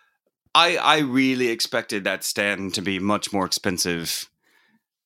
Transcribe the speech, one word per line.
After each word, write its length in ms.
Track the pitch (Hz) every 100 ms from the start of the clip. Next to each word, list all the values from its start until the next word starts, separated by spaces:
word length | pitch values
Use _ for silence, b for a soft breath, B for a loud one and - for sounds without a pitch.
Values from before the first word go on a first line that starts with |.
| _ _ _ _ _ 156
I, 220 | 170 160
I 220 | 95 156
really 480 | 139 127 131 127 123
expected 560 | 113 - 120 - 104
that 200 | 95 95
stand 520 | - - 101 95 95 98
to 60 |
be 180 | 92 95
much 340 | 98 104 -
more 100 | 101 90
expensive 840 | - 104 90 95 85 80 - - _ _ _ _ _ _ _